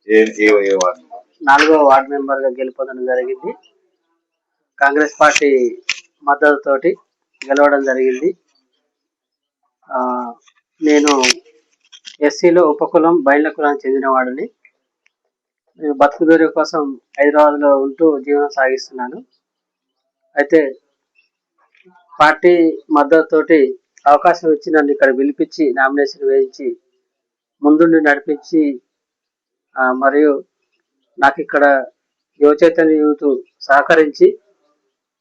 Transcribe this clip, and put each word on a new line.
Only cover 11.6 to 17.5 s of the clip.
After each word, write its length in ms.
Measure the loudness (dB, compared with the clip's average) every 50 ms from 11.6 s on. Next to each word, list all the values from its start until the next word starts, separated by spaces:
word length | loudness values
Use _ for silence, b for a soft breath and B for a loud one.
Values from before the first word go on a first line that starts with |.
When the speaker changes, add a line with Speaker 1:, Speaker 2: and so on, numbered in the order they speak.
| _ _ _ _ _ _ _ -20 -20 -20 -8 -4
Speaker 2:
ఎస్సీలో 420 | -4 -4 -2 0 0 2 2 2 2
ఉపకులం, 580 | 0 0 -2 -4 -2 0 0 2 2 0 0
బైండ్ల 280 | 2 0 0 0 0 -2
కులానికి 380 | -4 -4 -4 -4 -4 -4 -4 -4
చెందిన 200 | -4 -2 -2 -2
వాడిని. 420 | -2 -2 -2 -4 -6 -10 -12 -14 _ _ _ _ _ _ _ _ _ _ _ _ _ _ _ _ _ _ _ _ _ _ _ _ _ -10
నేను 140 | -6 -6 -2
బతుకుదెరువు 580 | 0 0 0 0 0 2 2 4 4 2 0
కోసం 480 | -2 -2 -4 -4 -4 -6 -6 -6 -8 -12 _ _ _ -2
హైదరాబాద్లో 580 | 0 2 4 4 2 2